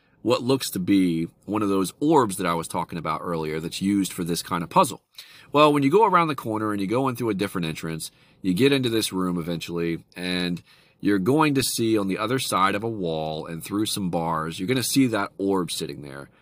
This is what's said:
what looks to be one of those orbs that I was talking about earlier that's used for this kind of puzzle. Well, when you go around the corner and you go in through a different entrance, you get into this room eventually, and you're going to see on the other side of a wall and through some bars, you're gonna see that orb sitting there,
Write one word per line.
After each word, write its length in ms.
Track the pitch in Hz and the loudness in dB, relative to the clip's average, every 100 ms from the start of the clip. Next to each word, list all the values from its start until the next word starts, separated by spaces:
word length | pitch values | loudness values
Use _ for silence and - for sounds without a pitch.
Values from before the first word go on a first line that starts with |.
| _ _ | _ _
what 220 | 107 123 | 0 0
looks 260 | 120 135 - | 2 0 0
to 80 | 101 | -4
be 480 | 90 98 92 82 82 _ - | 2 4 4 2 -2 _ -6
one 160 | 104 | -2
of 80 | 101 | 0
those 240 | 98 92 - | 0 0 -2
orbs 380 | 147 156 113 92 | 4 4 4 0
that 80 | 90 | -2
I 80 | |
was 140 | 85 80 | -2 -2
talking 320 | 92 82 85 | -6 -6 -6
about 220 | 78 76 | -4 -4
earlier 360 | 90 82 78 78 | -4 -4 -4 -4
that's 220 | 85 - | -6 -2
used 320 | 95 101 95 | 0 2 0
for 100 | - | -2
this 200 | 85 85 | -4 -4
kind 200 | - 90 | -2 -4
of 60 | 82 | 0
puzzle. 320 | 185 185 - _ - - - - | 2 2 0 _ -20 -20 -20 -2
Well, 220 | 143 151 | 4 6
when 100 | 147 | 6
you 60 | 135 | 4
go 160 | 190 220 | 6 6
around 220 | 180 160 | 4 2
the 80 | 139 | -2
corner 360 | 117 107 107 | -4 -2 -2
and 80 | 104 | -2
you 80 | 98 | 0
go 200 | 120 135 | 0 0
in 80 | 120 | -2
through 160 | 120 | -2
a 40 | 98 | 0
different 320 | 101 95 80 | -2 -2 -4
entrance, 440 | 78 82 80 - _ _ _ | -4 -6 -8 -8 _ _ _
you 120 | 95 | -2
get 180 | 92 139 | 4 4
into 180 | 139 123 | 4 2
this 220 | 113 - | 0 0
room 260 | 95 92 87 | -2 -2 -2
eventually, 640 | 82 82 - 85 85 82 - 90 | -2 -4 -4 -4 -2 -4 -8 -10
and 460 | 90 90 87 85 - _ _ _ | -4 -2 -2 -4 -10 _ _ _
you're 200 | 98 101 | 0 2
going 360 | 92 151 156 135 | 2 2 4 2
to 80 | |
see 340 | 123 - 113 107 | -2 -2 0 0
on 100 | 98 | 0
the 100 | 92 | -2
other 220 | 110 131 | -2 -2
side 360 | - 95 95 101 | -2 2 2 0
of 80 | |
a 60 | 113 | -4
wall 580 | 107 87 78 78 78 78 | -4 -4 -2 -4 -6 -8
and 160 | 82 | -10
through 240 | - 101 110 | -6 -2 -2
some 220 | - 92 | -2 -2
bars, 500 | 85 82 80 80 85 | -2 -2 -2 -4 -6
you're 80 | 95 | -2
gonna 160 | 127 | -2
see 240 | 113 139 131 | 0 2 2
that 240 | 107 101 - | 2 -4 -2
orb 340 | 98 95 82 | 0 0 0
sitting 320 | - 76 73 | -4 -8 -10
there, 260 | 71 69 69 _ | -12 -14 -16 _